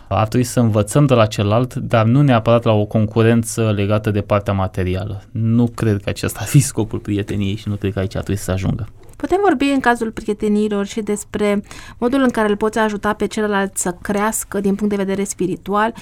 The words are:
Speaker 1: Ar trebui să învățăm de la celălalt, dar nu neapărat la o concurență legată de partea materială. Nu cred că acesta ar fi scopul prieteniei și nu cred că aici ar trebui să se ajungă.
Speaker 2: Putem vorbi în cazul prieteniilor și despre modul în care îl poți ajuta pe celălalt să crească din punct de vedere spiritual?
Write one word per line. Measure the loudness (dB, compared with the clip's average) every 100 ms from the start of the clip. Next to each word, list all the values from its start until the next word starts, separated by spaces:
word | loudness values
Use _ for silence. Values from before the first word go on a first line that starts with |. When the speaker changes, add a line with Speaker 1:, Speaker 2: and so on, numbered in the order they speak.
| -4
Speaker 1:
Ar | 0 2
trebui | 0 0
să | 2
învățăm | 2 2 2 4 4
de |
la | 4 4
celălalt, | 2 0 2 0
dar | -6 0 2
nu | 4 4
neapărat | 4 4 4 2
la | 4
o | 2
concurență | 2 0 0 4 4 4 0 0 0 2
legată | 2 0 0
de | -2
partea | 0 0 0
materială. | -2 -2 -2 -2 -2 -4 -10 -8
Nu | -4 2 2 2
cred | 0 0 0
că | -2
acesta | -4 -6 -6
ar | 0
fi | 2
scopul | 2 -2 -4 -4
prieteniei | -4 -4 -2 -4 -4 -4
și | -6
nu |
cred | -4 -4
că | -2
aici | -4 -4
ar |
trebui | -4 -4
să |
se | -2
ajungă. | -2 -2 -4 -8 -14 -20 -8
Speaker 2:
Putem | -2 2
vorbi | 2 2
în | 2 2
cazul | 2 0 -2
prieteniilor | -6 -6 -2 0 0 0 -2 -4
și | -6
despre | -4 -4 -4 -2 0 0 -4 -16 -16 -4
modul | 0 2
în | 2
care | 2 0
îl | 0
poți | 0 0
ajuta | 0 0 -4
pe | -2 -2
celălalt | -2 -2 0 -2 -4
să | -6 -6
crească | -4 -2 -2 -4 -6 -2
din | 0
punct | 0 0 0
de |
vedere | -2 -2
spiritual? | -4 -2 -4 -4 -2 0 0 -4